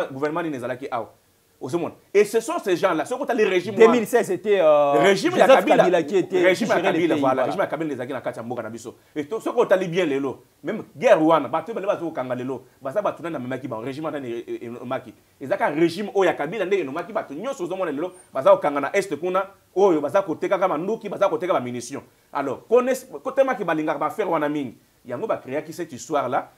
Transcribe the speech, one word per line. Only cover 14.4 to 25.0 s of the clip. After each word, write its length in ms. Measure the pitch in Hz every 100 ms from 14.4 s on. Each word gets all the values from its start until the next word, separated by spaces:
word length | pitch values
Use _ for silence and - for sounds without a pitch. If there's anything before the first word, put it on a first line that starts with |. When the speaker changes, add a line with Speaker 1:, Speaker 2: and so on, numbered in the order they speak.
| 120
Speaker 1:
e-, 180 | 117 120
ememaki. 480 | 120 123 131 107 - _ -
Ezalaka 300 | 139 196 214
régime 420 | 147 170 165 202
oyo 160 | 196 180
ya 40 |
Kabila 320 | 147 147 214 180
nde 140 | 196
ememaki 340 | 139 156 190
bato 200 | 196 -
nyonso 300 | 143 269 175
ozomona 280 | 165 190 170
lelo, 200 | 139 175 - _
baza 180 | - 180
kokanga 300 | 190 147 143
na 100 | 139
Est 220 | 202 185 143
kuna, 300 | 180 185 190 - _
oyo 280 | 180 202 156
baza 200 | 143 196
koteka 380 | 196 147 180 190
kaka 80 | 190
manduki, 400 | 151 185 226 202
baza 220 | 139 196
koteka 240 | 156 180
ba 80 | 151
munitions. 420 | 123 123 127 135 - _ _
Alors, 340 | 143 139 - -
connaiss-, 380 | 240 247 262 - 147
kotemaki 400 | 262 269 269 226
balingaka 340 | 170 156 156 143
ba 120 | 151
faire 200 | 214 185
wana 200 | 165 147
mingi. 260 | 151 123 - _ _